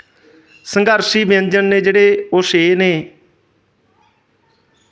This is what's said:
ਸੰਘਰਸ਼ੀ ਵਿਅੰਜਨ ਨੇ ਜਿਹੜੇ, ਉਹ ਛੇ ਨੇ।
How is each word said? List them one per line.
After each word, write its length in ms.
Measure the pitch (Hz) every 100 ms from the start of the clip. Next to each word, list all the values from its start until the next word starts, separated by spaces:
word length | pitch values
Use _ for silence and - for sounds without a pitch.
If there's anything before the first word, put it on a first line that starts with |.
| - _ _ _ _ _ -
ਸੰਘਰਸ਼ੀ 560 | 202 208 214 - 214
ਵਿਅੰਜਨ 400 | 208 196 190 196
ਨੇ 160 | 196 196
ਜਿਹੜੇ, 480 | 190 202 202 202 202
ਉਹ 100 | 185
ਛੇ 320 | 185 175 165 180
ਨੇ। 340 | 185 160 170 - _ _ _ _ _ _ _ _ _ _ _ _ _ _ _ _ _